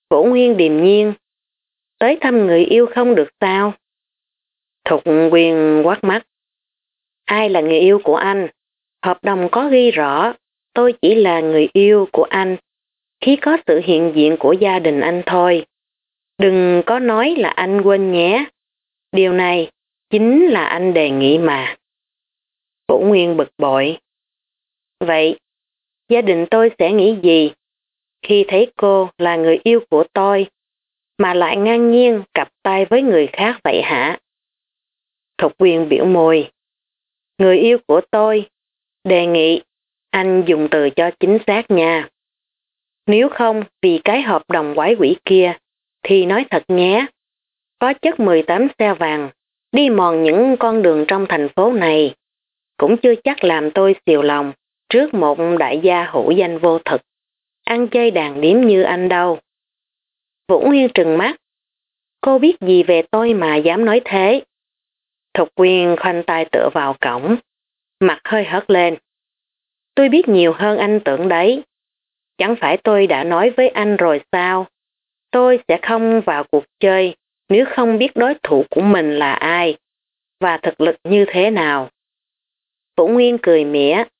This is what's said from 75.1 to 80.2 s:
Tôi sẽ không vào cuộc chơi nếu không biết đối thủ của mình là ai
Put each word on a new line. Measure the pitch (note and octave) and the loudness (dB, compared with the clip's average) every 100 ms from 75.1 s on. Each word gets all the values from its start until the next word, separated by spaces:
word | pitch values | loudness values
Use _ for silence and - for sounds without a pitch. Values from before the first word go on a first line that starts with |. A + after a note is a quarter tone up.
| _ _ | _ _
Tôi | B3 B3+ B3 - | 0 2 2 0
sẽ | E3+ | -4
không | - A3+ A3+ A3+ | -2 -2 0 0
vào | A3 D3 | -2 -4
cuộc | - D3 - _ | -2 -4 -4 _
chơi | G3 F#3+ F#3 - _ _ - | 0 0 -2 -6 _ _ -2
nếu | G3+ C4 - | 0 0 0
không | A#3 A3 | 0 0
biết | C4+ | -2
đối | A3+ B3 D4 | -2 -2 -4
thủ | - C#3 - | -2 -2 0
của | - | -2
mình | G3+ F#3+ D3+ D3 | 0 0 0 -2
là | C#3+ | -4
ai | - D#3 F3 E3+ D3 _ _ _ _ | -4 -4 -2 -4 -6 _ _ _ _